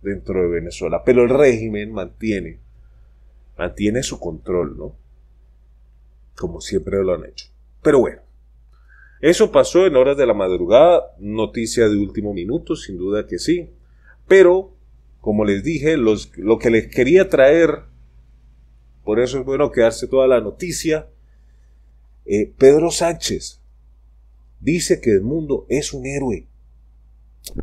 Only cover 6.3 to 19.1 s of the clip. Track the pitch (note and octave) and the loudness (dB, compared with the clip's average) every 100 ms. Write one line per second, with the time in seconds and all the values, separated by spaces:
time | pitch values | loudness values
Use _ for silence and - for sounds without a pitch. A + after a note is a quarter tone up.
6.3 | - F2 E2 - G2 - G2 F#2+ F2 D#2 | -14 -12 -12 -8 -8 -4 -4 -2 -4 -8
7.3 | - - _ _ _ D#3 C#3+ G#2+ - _ | -20 -20 _ _ _ 2 2 2 -4 _
8.3 | _ _ _ _ _ _ _ - _ D3 | _ _ _ _ _ _ _ -20 _ 0
9.3 | F3+ G#3+ C#3 C3 E3+ F#3+ C#3 C3 C#3+ B2+ | 2 2 2 2 2 4 4 2 2 0
10.3 | G#2 F#2+ F2+ F2 A2+ E3 E3+ - - G2+ | 0 -2 -2 4 6 6 4 0 -10 -10
11.3 | G#2+ G#2+ A#2+ A2+ - A2 G#2 G2+ - G#2 | -4 -4 -4 -4 0 2 2 -2 -6 -8
12.3 | G2 F2+ D3+ E3 D#3+ - F#2 F#2 G#2 - | -8 -6 -6 -6 -10 -10 -10 -6 -6 -6
13.3 | F2 - F3 E3 _ _ _ _ _ - | -6 -2 -4 -4 _ _ _ _ _ 4
14.3 | F#3+ F3+ F#3 G3 - _ - _ _ A2+ | 6 6 4 -2 -16 _ -20 _ _ -4
15.3 | G#2+ G#2 G2 A2 D#3+ C#3+ D#3+ A2 G#2+ - | -2 0 -2 -4 -4 0 0 2 0 -4
16.3 | - F#2+ A2+ B2 A2+ G#2+ - B2+ F3+ F#3+ | -8 0 0 2 0 0 -2 2 4 4
17.3 | D3 C3+ D#3+ E3 - - - - - _ | 4 4 4 2 -2 -12 -20 -20 -20 _
18.3 | _ _ _ _ _ _ _ - | _ _ _ _ _ _ _ -4